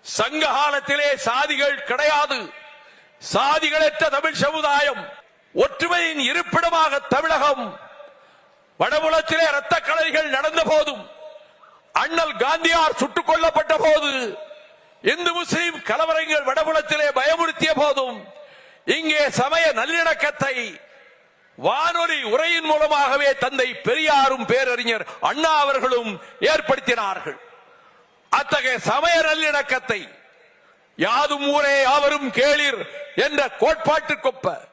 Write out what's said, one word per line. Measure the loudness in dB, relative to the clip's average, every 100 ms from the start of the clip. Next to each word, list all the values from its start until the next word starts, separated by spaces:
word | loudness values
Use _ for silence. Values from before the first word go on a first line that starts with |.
சங்க | -8 -4 -2 0 0
காலத்திலே | 2 0 0 -2 0 0 0
சாதிகள் | -2 0 0 0 0 -2 -4
கிடையாது. | 0 2 2 0 -4 -8 -16 -20 -20 -20 -20 _ _ -2
சாதிகளற்ற | 0 2 2 2 2 2 2 0
தமிழ் | 2 -2 0
சமுதாயம், | 0 2 2 2 2 -2 -10 -18 -20 _ _
ஒற்றுமையின் | 0 0 2 0 0 0 -2 -2
இருப்பிடமாக | -2 0 0 2 2 2 0 0
தமிழகம். | 0 2 2 2 0 -4 -12 -20 -20 -20 -20 _ _ _ _ _ _
வடபுலத்திலே | 0 2 2 0 0 0 2
இரத்த | 0 0 -2 0
களரிகள் | 0 0 0 0 -2
நடந்த | 0 0 2
போதும், | 2 0 -6 -14 -20 -20 -20 -20 _ -20 -20 _ -2
அண்ணல் | 0 0 -2 0
காந்தியார் | 0 2 2 4 2 0
சுட்டுக் | -2 -2 0
கொல்லப்பட்ட | 2 2 2 0 2 4
போது, | 4 2 -2 -6 -8 -16 -20 -20 _ _ _
இந்து | -2 0 -2 -2
முஸ்லிம் | -4 -2 -2 -6 -4
கலவரங்கள் | -2 0 0 0 -2 0
வடபுலத்திலே | 0 0 0 0 0 0 0
பயமுறுத்திய | 0 0 -2 0 0 2
போதும், | 2 0 -4 -8 -16 -20 -20 -20 -20 -14 -4 -2
இங்கே | 0 0 0 0
சமய | 0 2 2 0
நல்லிணக்கத்தை | -2 0 0 0 -2 -2 -4 -4 -8 -12 -20 -20 -20 _ _ _ _ -4
வானொலி | -2 0 0 0 -2 -2 0
உரையின் | 0 0 0 0
மூலமாகவே | 2 2 2 2 2 2 0
தந்தை | -2 -2 -4 -4 -2
பெரியாரும் | 0 2 4 2 0 0
பேரறிஞர் | 0 0 -2 -2 -4 -6 -4 -4
அண்ணா | 0 2 2
அவர்களும் | 2 0 0 -2 -4 -10 -16 -2 0
ஏற்படுத்தினார்கள். | 0 0 -2 0 -2 -2 -6 -10 -14 -18 -20 -20 -20 -20 _ _ _ _
அத்தகைய | -2 0 -2 0 -2 0
சமய | 0 2 2 2
நல்லிணக்கத்தை, | 0 0 0 -2 -4 -2 -6 -6 -20 _ _ _ _ _ _ _ -4
யாதும் | 0 2 0 0 0
ஊரே | 2 4 4 4
யாவரும் | 4 2 0 -2 0
கேளீர் | 2 2 0 -2 -10 -14 -8 -2
என்ற | 0 0 -2 0
கோட்பாட்டுக்கொப்ப | 0 2 0 0 0 -4 -4 -4 -6 -6 -16